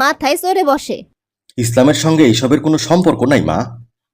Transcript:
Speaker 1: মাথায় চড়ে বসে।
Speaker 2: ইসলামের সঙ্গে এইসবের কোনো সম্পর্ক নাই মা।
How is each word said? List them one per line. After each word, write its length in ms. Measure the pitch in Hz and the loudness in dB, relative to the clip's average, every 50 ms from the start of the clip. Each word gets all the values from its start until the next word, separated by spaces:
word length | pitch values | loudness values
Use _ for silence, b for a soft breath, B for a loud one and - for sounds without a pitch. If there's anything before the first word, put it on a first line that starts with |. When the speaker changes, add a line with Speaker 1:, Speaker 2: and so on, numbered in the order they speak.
| 262 | 0
Speaker 1:
মাথায় 340 | 285 311 - 277 262 294 339 - | -2 -2 -2 -2 -2 -2 -2 -2
চড়ে 200 | 359 381 392 370 | -2 0 0 2
বসে। 340 | 285 - 208 - - - - - _ _ _ _ _ _ _ _ _ - - | 0 0 -2 -2 -8 -10 -10 -12 _ _ _ _ _ _ _ _ _ -6 -4
Speaker 2:
ইসলামের 400 | 117 117 117 127 127 143 151 143 - | -4 -2 2 2 2 2 2 0 0
সঙ্গে 200 | 160 160 156 156 | 0 2 4 4
এইসবের 360 | 120 110 120 135 123 143 151 | 4 4 2 0 0 0 0
কোনো 160 | - 156 156 151 | 0 0 -2 -2
সম্পর্ক 420 | - - 160 185 175 165 139 113 117 131 143 | 0 0 0 2 2 2 0 0 0 0 0
নাই 100 | 117 80 78 | 0 0 0
মা। 80 | 78 92 123 120 - - - _ _ _ _ _ | -2 -4 -4 -6 -10 -18 -20 _ _ _ _ _